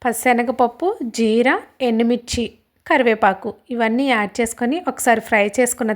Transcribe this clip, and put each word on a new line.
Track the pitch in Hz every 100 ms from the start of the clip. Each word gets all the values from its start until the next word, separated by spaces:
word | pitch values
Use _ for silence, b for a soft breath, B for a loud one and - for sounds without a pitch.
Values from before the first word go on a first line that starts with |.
| 247
పచ్చిశనగపప్పు, | 220 254 240 247 240 240 - 349 466 247 226
జీరా, | 226 226 240 392 - - 247
ఎండుమిర్చి, | 220 233 240 - - 220 _ _ _ -
కరివేపాకు | 294 240 220 269 277 220 - - 240
ఇవన్నీ | 226 240 277
యాడ్ | 226 202 -
చేసుకొని | - - 240 330 294
ఒకసారి | - 254 220 -
ఫ్రై | 220 202 254
చేసుకున్న | 240 - 220